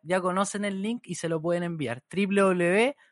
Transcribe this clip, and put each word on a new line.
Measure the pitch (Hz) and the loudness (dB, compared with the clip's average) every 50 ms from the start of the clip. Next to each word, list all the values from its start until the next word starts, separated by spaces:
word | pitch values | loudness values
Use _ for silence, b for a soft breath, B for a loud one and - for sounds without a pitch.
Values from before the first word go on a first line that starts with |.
| - | -4
ya | 156 180 185 | -2 -2 0
conocen | 175 180 180 190 202 190 - 202 208 | 0 0 0 0 -2 -2 -2 -4 -4
el | 202 196 190 | -4 -4 -4
link | 196 220 240 240 - | -4 -4 -6 -6 -8
y | - 175 | -8 -8
se | - - 165 | -6 -4 -2
lo | 165 160 | -2 -2
pueden | 156 170 175 175 175 | 0 -2 -2 0 -2
enviar. | 170 170 160 143 113 120 127 - _ | -4 -4 -4 -4 -4 -4 -6 -10 _
W | - 185 202 190 196 196 | -2 -2 0 2 4 4
W | 196 190 185 180 175 175 185 208 233 269 285 b b b | 4 4 4 4 4 4 4 4 2 2 0 b b b